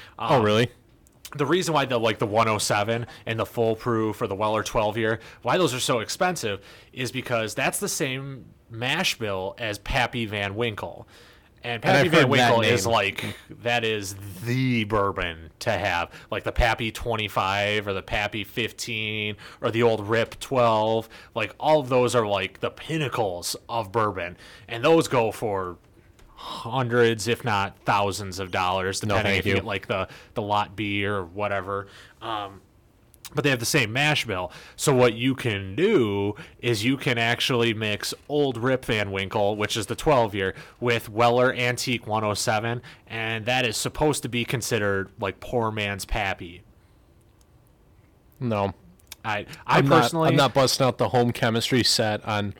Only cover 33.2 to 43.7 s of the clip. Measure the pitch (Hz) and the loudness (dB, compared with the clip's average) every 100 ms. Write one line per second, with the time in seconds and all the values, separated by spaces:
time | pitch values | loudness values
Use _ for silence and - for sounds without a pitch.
33.2 | - 147 139 127 117 151 107 120 147 147 | -10 -2 0 0 0 0 0 0 0 0
34.2 | 117 92 90 - - - - 131 123 113 | -2 -4 -6 -10 -18 -2 2 6 6 4
35.2 | 127 127 120 101 95 104 196 196 110 101 | 0 0 -2 -2 -4 0 4 4 4 2
36.2 | 101 104 - - 120 110 117 135 143 117 | 0 -4 -10 -6 -2 0 0 0 0 0
37.2 | 117 117 - 127 117 107 107 104 - - | 0 0 0 2 2 2 -2 -2 -4 -8
38.2 | - 147 143 117 123 127 - 110 101 98 | -2 0 2 0 0 0 0 0 0 -2
39.2 | 98 113 101 107 104 113 101 - 165 135 | -2 2 2 2 0 -2 -4 -2 2 4
40.2 | 110 98 95 - - - 120 117 - 107 | 2 0 -4 -4 -14 -4 0 0 -2 2
41.2 | 117 123 127 123 123 123 - 117 - 107 | 4 6 4 2 0 -2 -2 -4 -2 0
42.2 | 107 101 - 110 113 120 - - - 113 | 0 0 0 0 0 -4 -8 -20 -12 -6
43.2 | 113 113 107 127 123 | -4 -4 0 0 0